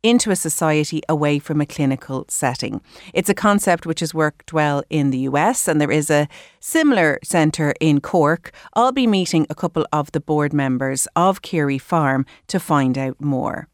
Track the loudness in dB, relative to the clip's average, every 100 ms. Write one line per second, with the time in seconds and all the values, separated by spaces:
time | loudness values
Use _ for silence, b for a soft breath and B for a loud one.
0 | 4 2 2 -2 -2 -2 0 2 0 -4
1 | -2 0 2 0 -2 -2 -2 -2 -2 -2
2 | -6 -10 -8 -4 -4 -2 -6 -8 B B
3 | B -4 -2 0 2 2 2 0 -2 -4
4 | -4 0 -2 -2 -6 0 0 0 -2 0
5 | 0 0 -2 2 0 0 0 0 2 0
6 | 2 2 0 B B B -4 2 2 4
7 | 2 0 -2 2 2 0 -2 0 2 2
8 | 2 2 2 0 -6 B B 0 2 2
9 | 2 2 2 0 0 -4 -4 -4 -2 -2
10 | -2 -6 -2 -2 0 0 0 -2 -2 -4
11 | -4 0 0 0 -4 -2 0 -2 -2 0
12 | 2 0 -2 B _ -6 0 0 2 0
13 | -4 -6 -4 -2 -4 -8 -12